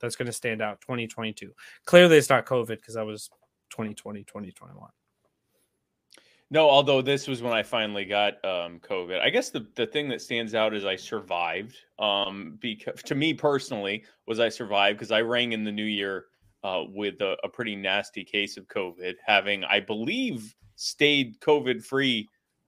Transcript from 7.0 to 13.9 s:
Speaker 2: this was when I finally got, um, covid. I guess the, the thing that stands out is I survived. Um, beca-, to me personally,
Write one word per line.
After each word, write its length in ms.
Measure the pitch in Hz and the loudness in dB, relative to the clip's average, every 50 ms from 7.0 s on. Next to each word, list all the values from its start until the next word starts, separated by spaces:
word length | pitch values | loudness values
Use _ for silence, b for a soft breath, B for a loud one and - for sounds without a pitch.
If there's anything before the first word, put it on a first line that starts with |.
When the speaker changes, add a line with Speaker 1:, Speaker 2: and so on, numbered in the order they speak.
| 127 | 4
Speaker 2:
this 260 | 135 143 135 - 143 | 2 0 0 0 -4
was 140 | 131 113 117 | -6 -4 -2
when 100 | 123 117 | 0 0
I 100 | 110 101 | 0 0
finally 420 | - - 117 110 104 104 101 98 | 0 -2 -2 -2 -2 -2 -6 -4
got, 360 | 92 101 101 104 101 101 - - | 0 2 2 2 2 0 -2 -6
um, 360 | 95 92 87 87 85 85 82 | -4 -4 -4 -4 -6 -10 -16
covid. 400 | _ - 101 92 90 87 92 90 | _ -8 -6 -6 -6 -4 -4 0
I 80 | - 131 | 0 0
guess 200 | 170 247 262 - | 0 0 -4 -2
the, 160 | - 143 107 - - | -6 -10 -10 -10 -6
the 100 | - 117 | -4 -4
thing 220 | 110 - 151 147 139 | -4 -2 -6 -4 -4
that 140 | 120 110 - | -6 -8 -8
stands 320 | - 123 117 117 107 113 | -6 -6 -4 -4 -2 0
out 180 | 110 110 110 107 | 0 0 0 0
is 100 | 104 98 | -2 -4
I 100 | 98 95 | -4 -4
survived. 800 | 92 - - 117 107 95 90 87 87 85 82 82 92 104 117 - - _ _ _ - | -4 -6 -8 -10 -10 -6 -6 -4 -4 -2 -4 -4 -6 -8 -10 -14 -20 _ _ _ -4
Um, 600 | 107 104 101 101 101 98 98 101 95 80 73 107 - | -2 0 0 0 -2 -4 -6 -10 -12 -14 -14 -10 -10
beca-, 400 | 120 107 107 - - - - - | -10 -10 -8 -10 -12 -12 -12 -8
to 120 | - 151 | -6 -4
me 200 | 139 151 160 151 | -2 0 -2 -2
personally, 680 | - - 147 139 135 139 - 127 104 101 98 | 0 0 0 0 0 -4 -4 -8 -6 -4 -4